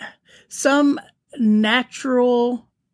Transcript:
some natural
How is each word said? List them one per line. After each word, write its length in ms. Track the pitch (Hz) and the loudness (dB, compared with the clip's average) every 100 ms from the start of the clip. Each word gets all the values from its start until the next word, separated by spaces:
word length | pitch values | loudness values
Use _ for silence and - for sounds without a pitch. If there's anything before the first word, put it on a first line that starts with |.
| - - _ - - | -20 -20 _ -20 -16
some 500 | - 285 285 285 285 - _ _ - | -4 0 2 2 0 -6 _ _ -2
natural 1300 | 220 214 214 247 247 - 269 254 247 240 240 247 - _ _ | 2 2 2 0 -4 -8 -2 0 2 2 0 -4 -10 _ _